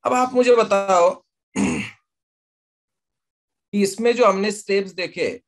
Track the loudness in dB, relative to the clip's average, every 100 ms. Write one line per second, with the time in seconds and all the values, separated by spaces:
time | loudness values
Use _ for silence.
0 | -2 0 0 0 2 2 2 0 2 4
1 | 2 0 _ _ _ -4 -2 -4 -8 -16
2 | _ _ _ _ _ _ _ _ _ _
3 | _ _ _ _ _ _ _ -2 -2 0
4 | -2 2 2 2 -4 -6 -4 -4 -4 -8
5 | -10 -6 -6 -6